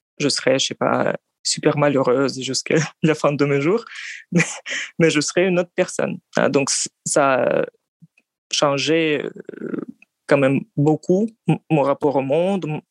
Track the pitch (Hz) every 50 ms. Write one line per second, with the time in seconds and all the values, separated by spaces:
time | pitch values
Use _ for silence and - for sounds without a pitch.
0 | _ _ _ _ 147 139 - - - - - 135 - - - - 135 131 120 127
1 | 127 - - - - _ _ _ _ - - - - 160 143 143 147 147 143 131
2 | 135 127 123 135 139 127 127 131 127 127 131 - - - - 160 147 - - _
3 | - 160 151 - - 147 147 131 143 143 139 139 139 160 196 233 - - - -
4 | - - - - - _ - 170 165 - - - - - - - - - - -
5 | 165 160 143 151 143 - - 180 180 196 180 175 180 - _ - 180 - - -
6 | - - - - - _ - - - 123 139 143 139 131 - - - - - _
7 | _ 160 - 165 143 139 131 127 123 - - - - - - _ _ _ _ _
8 | - _ _ _ _ _ _ _ _ _ - - 156 147 139 139 131 139 160 165
9 | 160 156 151 135 - - - - - - - - - - - - - - - _
10 | _ _ _ _ _ - 151 143 139 135 139 - - - _ - 143 151 156 156
11 | - - 180 185 220 226 - _ _ - 156 - - _ 160 151 135 139 139 -
12 | - 147 127 139 135 135 139 165 175 190 202 190 160 151 151 156 - _